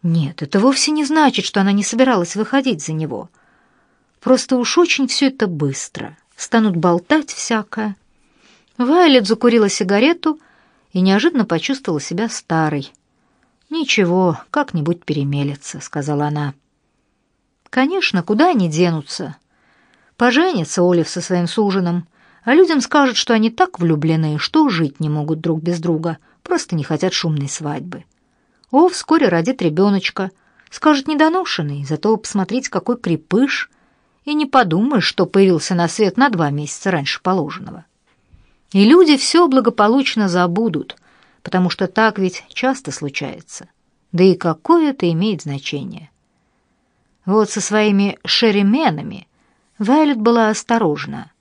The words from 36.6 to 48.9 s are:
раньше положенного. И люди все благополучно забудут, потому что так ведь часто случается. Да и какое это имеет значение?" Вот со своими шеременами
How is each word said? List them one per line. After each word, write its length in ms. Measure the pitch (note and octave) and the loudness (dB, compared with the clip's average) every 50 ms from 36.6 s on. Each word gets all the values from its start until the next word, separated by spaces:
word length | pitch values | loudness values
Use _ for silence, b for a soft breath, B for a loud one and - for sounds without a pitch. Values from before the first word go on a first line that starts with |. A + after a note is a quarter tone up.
| D3 D3 - - - G3 | -6 -8 -12 -8 -4 -2
раньше 300 | F#3 D#3+ C#3 C#3 - - _ | -2 -2 -2 -4 -8 -6 _
положенного. 600 | F3+ F#3 F#3+ D3+ D3 - - - - - E3 D#3+ _ _ _ _ _ _ _ _ _ _ _ _ _ _ _ _ _ - | -2 0 0 -2 -4 -6 -12 -14 -14 -16 -16 -20 _ _ _ _ _ _ _ _ _ _ _ _ _ _ _ _ _ 2
И 120 | G3 G3+ | 4 6
люди 320 | A3 C#4+ F4+ F#4+ D#4 D4 | 8 8 8 8 6 6
все 320 | C4 - - - E4 F4 D#4 | 2 2 2 2 4 4 6
благополучно 800 | C4 C4 A#3 G#3+ A#3+ - G#3 G#3 A#3 C#4 C4+ - - A3+ G#3 F#3+ | 4 4 4 2 2 2 2 4 4 2 0 0 0 0 0 0
забудут, 680 | F3 F3+ F3+ F3+ E3+ F#3+ A3+ A3+ D#3+ D3+ - - - b b b b b b b b b b | 2 2 0 2 0 0 -2 -2 -2 -4 -6 -8 -14 b b b b b b b b b b
потому 280 | - - F#3 F#3 F3+ | -4 0 0 0 0
что 160 | - - G3 | 0 -2 -4
так 320 | F#3 - - A3 A3 G#3 - | -4 0 0 0 0 0 0
ведь 260 | F#3+ F#3 F#3 - - _ | -4 -4 -4 -8 -18 _
часто 420 | - - - B3+ C4+ C4 - - | -10 -4 -2 -2 -2 -2 -6 -12
случается. 800 | C#3 - - C#3+ C#3 - D3 C3+ - - - _ - - - _ _ _ _ _ _ _ _ _ - | -10 -8 -8 -8 -8 -8 -10 -10 -12 -14 -18 _ -20 -20 -20 _ _ _ _ _ _ _ _ _ 0
Да 120 | E3+ F#3 | 4 4
и 100 | F#3+ F3+ | 4 4
какое 560 | E3+ - F3 D#3+ - _ - E4+ F4 D#4+ D4 | 4 0 -4 -4 -4 _ 2 2 4 4 0
это 200 | C4+ C#4 - F3 E3 | -2 0 -2 -2 0
имеет 300 | D#3+ F#3 A3 G#3 D#3 - | 0 0 -2 -2 -4 -6
значение?" 680 | D3+ C#3 C#3 - - - C#3+ - C3 - - - - _ _ _ _ _ _ _ _ _ _ _ _ _ _ _ _ _ _ _ _ _ _ _ | -8 -10 -8 -8 -8 -8 -8 -10 -10 -14 -16 -20 -20 _ _ _ _ _ _ _ _ _ _ _ _ _ _ _ _ _ _ _ _ _ _ _
Вот 260 | F#3 F#3+ G#3+ G#3+ G#3 | 0 2 2 2 2
со 100 | - A3 | -2 -6
своими 580 | F#3+ - G#3 G#3+ G#3+ G#3+ G3+ G3 G3+ G3+ - - _ | -6 -2 0 0 2 2 2 2 2 0 -2 -6 _
шеременами 1040 | - - - - A3+ G3+ G3+ G3+ G3 G#3+ C#4+ D#4+ C4+ | -4 -2 2 2 2 2 2 2 2 2 2 2 0